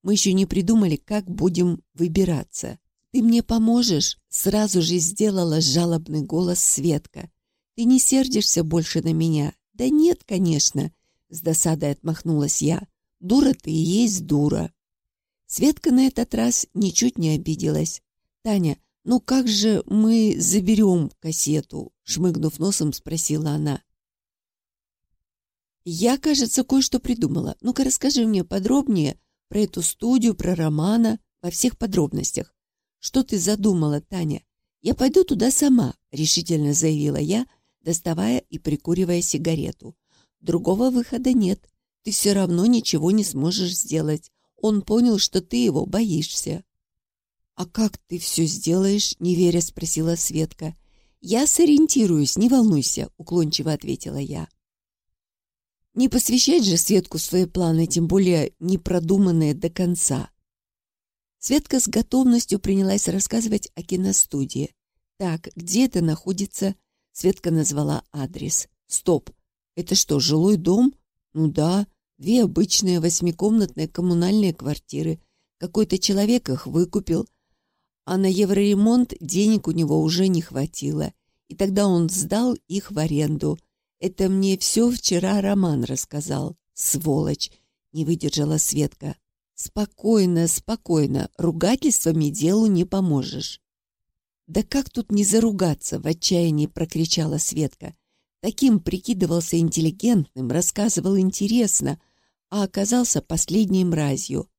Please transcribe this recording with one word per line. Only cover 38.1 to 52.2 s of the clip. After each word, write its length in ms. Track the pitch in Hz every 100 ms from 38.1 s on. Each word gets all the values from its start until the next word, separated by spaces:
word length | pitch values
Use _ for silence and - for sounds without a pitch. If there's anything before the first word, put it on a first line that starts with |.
| 165 208 247
и 200 | - 156
прикуривая 600 | - 143 - 180 180 175
сигарету. 760 | 175 139 165 160 139 - - - _ _ _ _
«Другого 520 | - 175 180 190 254
выхода 420 | 247 240 240 254
нет. 340 | 247 190 196 _ _ _ _
Ты 80 | -
все 220 | 202 208
равно 320 | 196 180 170 214
ничего 460 | 240 - 160 160
не 120 | 214
сможешь 520 | 202 135 156 196 180 180
сделать. 560 | - - 151 151 - _ _ _
Он 240 | 220 214
понял, 360 | - 220 247 208
что 240 | - 185
ты 160 | 180 240
его 280 | 233 147 -
боишься». 800 | 190 226 147 156 - - 160 _ _ _ _ _ _ _ _ _ -
«А 100 | 180
как 320 | - 220 - _
ты 100 | 175
все 280 | - - 165
сделаешь?» — 720 | 202 160 180 196 202 - -
не 160 | 175 175
веря 260 | 180 170
спросила 540 | - - 165 - 160 170
Светка. 600 | - 160 160 - 156 160 _ _ _ _
«Я 240 | - 220 294
сориентируюсь, 920 | - 339 294 311 277 214 160